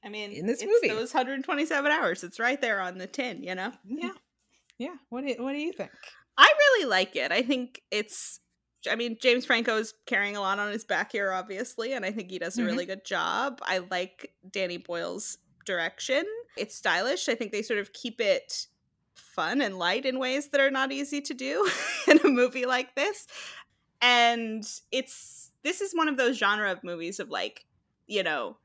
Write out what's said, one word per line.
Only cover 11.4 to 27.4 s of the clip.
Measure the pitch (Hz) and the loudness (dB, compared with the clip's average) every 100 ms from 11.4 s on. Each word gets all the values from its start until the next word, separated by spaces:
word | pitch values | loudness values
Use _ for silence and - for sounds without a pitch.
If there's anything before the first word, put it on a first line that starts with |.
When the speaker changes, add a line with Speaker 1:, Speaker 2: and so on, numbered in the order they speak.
| 185 190 247 - 226 | -6 -8 -8 -6 -6
Speaker 1:
and | 262 | -4
I | 190 | -4
think | 214 180 | -6 -8
he | 185 | -8
does | 170 226 | -6 -2
a | |
Speaker 2:
Mm-hmm. | 220 | -2
Speaker 1:
really | 214 175 | -2 -4
good | 190 - | -8 -6
job. | 185 165 196 269 247 | -2 0 0 -2 -4
I | - 185 180 | -4 -4 -2
like | 180 185 - - _ 190 | -4 -6 -10 -20 _ -12
Danny | 202 185 175 | -6 -4 -6
Boyle's | - 170 170 180 - - _ _ - | -8 -6 -6 -6 -8 -10 _ _ -6
direction. | 180 165 - - 269 403 453 480 - | -4 -4 -6 -2 -2 -2 -8 -12 -10
It's | 214 | -10
stylish. | - 196 175 226 349 - | -4 0 0 0 -2 -2
I | 233 | -2
think | 214 | -2
they | 208 | -4
sort | 214 214 | -2 -2
of | 202 | -4
keep | - 247 220 | -10 -12 -2
it | 214 185 - - - _ _ _ _ | 2 2 0 -10 -10 _ _ _ _
fun | - - - 160 247 | -20 -12 -4 -2 0
and | 240 185 | -2 0
light | 175 214 269 | 0 0 0
in | 262 | -2
ways | 254 262 285 | -2 -2 0
that | 285 | 4
are | 269 | 4
not | 269 269 | 2 -2
easy | 277 285 285 | -2 -4 -4
to | 285 262 | -6 -8
do | 262 320 392 - - | -4 0 0 0 -4
<laughs> | - - | -2 8
in | 302 - | 8 10
a | |
movie | 247 247 254 247 | 6 4 2 0
like | 254 269 - | 0 -2 -2
this. | 330 415 - - - - - _ _ _ | -2 -2 -8 -14 -16 -16 -20 _ _ _
And | 240 240 233 233 226 220 208 - _ | 6 8 6 4 -2 -6 -8 -14 _
it's, | 262 262 - - - - _ | -2 -2 -6 -6 -8 -12 _
this | 294 370 | -4 -2
is | 392 | -2
one | 349 311 | 0 0
of | 269 | 2
those | 247 247 | 2 2
genre | 202 208 208 | 2 2 0
of | 180 | -2
movies | 180 170 165 190 | -6 -8 -8 -8
of, | 147 | -6
like, | 95 | -4